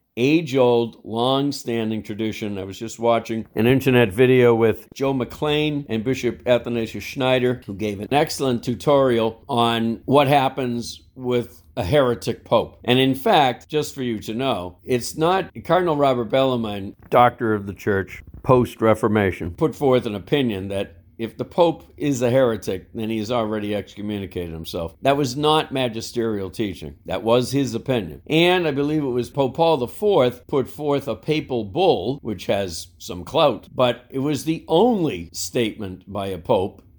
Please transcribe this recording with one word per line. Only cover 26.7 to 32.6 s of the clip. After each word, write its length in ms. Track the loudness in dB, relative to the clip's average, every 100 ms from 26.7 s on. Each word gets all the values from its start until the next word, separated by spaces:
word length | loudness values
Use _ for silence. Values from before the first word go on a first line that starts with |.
| -6 -12 -14 -8
That 180 | -4
was 260 | 2 2 2
his 240 | -2 -2
opinion. 480 | -4 -2 -4 -4 -10 -2
And 400 | 2 4 2 0
I 20 |
believe 320 | -2 -2 -2
it 40 | -2
was 220 | -2 -2
Pope 280 | -2 -2 2
Paul 220 | 2 2
the 100 | -2
fourth 580 | -2 2 4 2 0 -4
put 220 | -2 -2
forth 400 | -6 -2 -2 -2
a 80 | -6
papal 480 | -2 -4 -2 -4
bull, 560 | -4 0 2 2 -2 -6
which 240 | -8 -6 -2
has 460 | -2